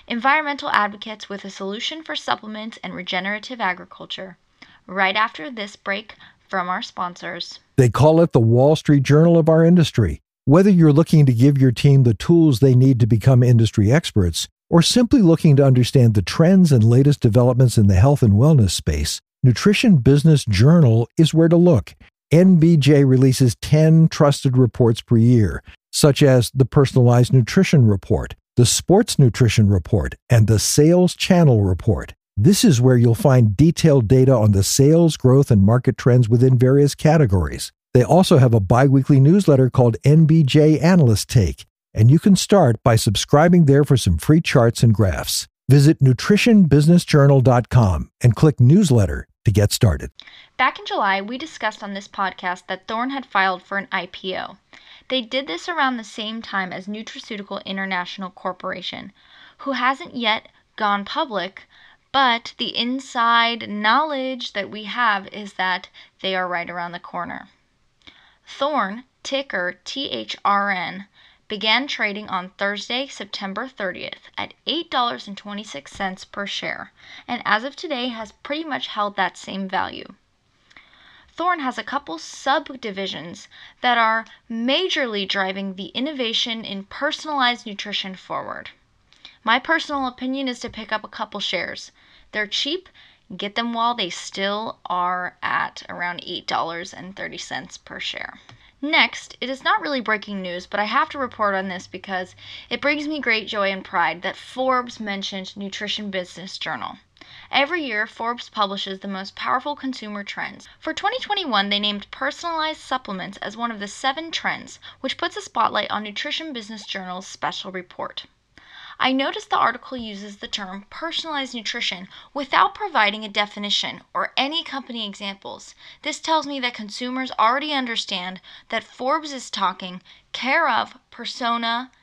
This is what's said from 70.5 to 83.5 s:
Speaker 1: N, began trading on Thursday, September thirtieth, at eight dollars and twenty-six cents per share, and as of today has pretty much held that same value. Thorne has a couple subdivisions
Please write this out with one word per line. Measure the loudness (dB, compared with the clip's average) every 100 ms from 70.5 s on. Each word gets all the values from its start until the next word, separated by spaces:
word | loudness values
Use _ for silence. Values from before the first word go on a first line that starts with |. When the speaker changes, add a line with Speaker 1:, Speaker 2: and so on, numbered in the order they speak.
| -2 -4
Speaker 1:
N, | -6 -8 -12 -18 _ _ _ -14
began | -6 -2 -2 -2
trading | -6 -8 -8 -10
on | -10 -10 -8
Thursday, | -6 -6 -8 -10 -10
September | -14 -16 -12 -12 -10 -12
thirtieth, | -10 -10 -10 -14 -18 _ -14
at | -14 _ -10
eight | -8 -6
dollars | -6 -6 -6 -14
and |
twenty-six | -18 -16 -16 -14 -18 -18
cents | -12 -12 -12 -16
per | -14 -12
share, | -10 -10 -12 -14 _ -20 -20 -12
and | -10 -4
as | -4
of | -4
today | -12 -10 -8 -8
has | -10 -16
pretty | _ -12 -10
much | -8 -10 -10
held | -6 -6 -4
that | -8 -8
same | -14 -12 -8
value. | -8 -8 -10 -20 -20 _ _ _ _ _ _ _ _ _ _ _
Thorne | -8 -6 -4
has | -6 -8
a |
couple | -8 -10 -10 -16
subdivisions | -16 -10 -4 -4 -4 -14 -12 -10 -10 -10 -14 -18 -20